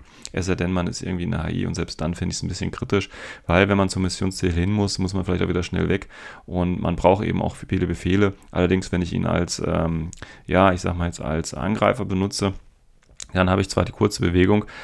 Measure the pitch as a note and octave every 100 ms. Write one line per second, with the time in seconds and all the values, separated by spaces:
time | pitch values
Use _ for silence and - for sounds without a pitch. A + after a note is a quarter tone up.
0 | - - - - F2+ F2 F2+ F#2 F2 -
1 | - F2+ F2 E2+ E2 E2+ F2+ E2+ E2+ -
2 | D#2+ F2 F2+ - F2 F2+ F2+ - - G2+
3 | - - - - - F2 G2 G2 F#2+ F#2+
4 | F#2 - F#2+ F#2 F#2 E2 F2+ G#2 G2+ -
5 | F#2 G2 F#2 F2+ F2+ F2+ F2+ F2 E2+ G2
6 | - - - - - F2+ F2+ F2+ E2 E2+
7 | F2+ F#2+ F2 F2+ F2 - - F#2+ F2 E2+
8 | F2 F#2+ G2+ F#2+ - - F2+ F#2 - F2
9 | E2+ F2 F2 E2+ F2 - - E2+ E2 E2
10 | E2 - - - - F2 F#2+ F2+ F2+ F2
11 | E2+ - - D#2 E2 C#2+ E2+ A2 G#2 G2
12 | G2 F#2+ G2 - G2+ F#2+ - _ _ _
13 | _ - - F#2 F#2 F#2+ G2 - F2+ -
14 | G#2 - F#2 F2+ F#2 G#2 - -